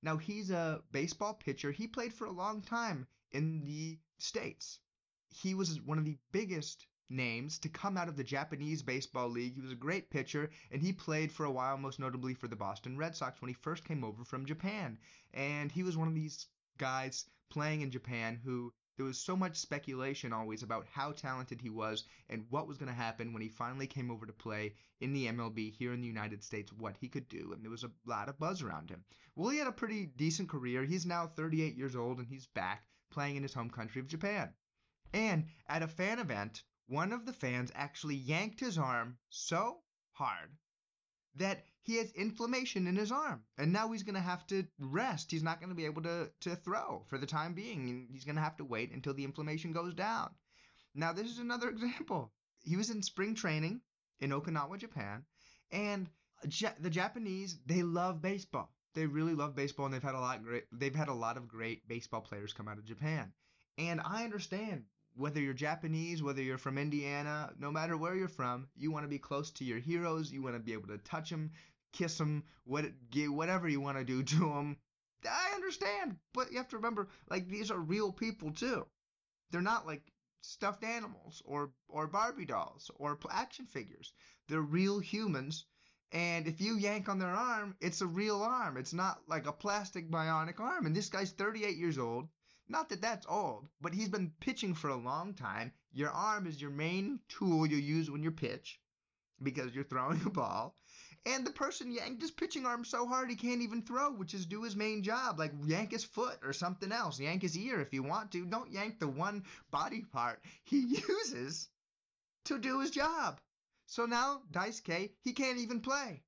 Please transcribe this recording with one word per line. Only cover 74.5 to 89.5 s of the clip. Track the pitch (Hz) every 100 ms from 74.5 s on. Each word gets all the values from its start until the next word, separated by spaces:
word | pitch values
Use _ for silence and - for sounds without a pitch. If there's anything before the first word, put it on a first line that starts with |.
'em. | 147 143 143 _ _ _ _ -
I | 294 370
understand, | 403 370 - 392 415 349 185 _
but | - 254
you | 247
have | 254
to | 233
remember, | 226 214 196 - -
like, | - 180
these | 202 208
are | 190
real | 156 196 208
people | 185 226 214 156
too. | 151 240 226 - _ _ _ _ _ _
They're | 175
not, | 185 226 160
like, | 156 - _ _ _
stuffed | - - 202 202
animals | 220 233 208 185 - 160 -
or, | 143 143 131 _
or | 151 156
Barbie | 196 226 254 165
dolls | 110 80 - - -
or | 147 147
pl-, | -
action | 180 240 - 247
figures. | - 101 - - - - - _
They're | 156
real | 151 160 190 202
humans, | - 208 214 143 135 156 - _ _ _ _
and | 165 170 170 165
if | 160
you | 202 226
yank | 202 208 202
on | 190
their | 185 185
arm, | 247 226 208 190
it's | 175 165
a | 185
real | 170 214 202
arm. | 214 254 208 131
It's | 127
not | 165 190 170 -
like | 160
a | 139